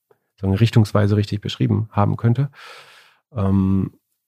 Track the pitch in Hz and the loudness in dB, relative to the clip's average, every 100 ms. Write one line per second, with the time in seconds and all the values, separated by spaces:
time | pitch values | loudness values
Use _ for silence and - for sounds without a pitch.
0 | _ _ _ - 95 98 113 - 104 107 | _ _ _ -8 -2 2 2 2 2 2
1 | 101 104 101 104 104 - 127 104 110 - | 2 0 -2 -4 -8 -4 -2 -2 -2 -2
2 | 104 104 117 117 139 - - - - - | -2 0 0 0 -2 -6 -20 -20 -20 -20
3 | _ _ _ - 98 98 95 95 92 - | _ _ _ -6 0 0 2 0 -2 -8
4 | _ _ | _ _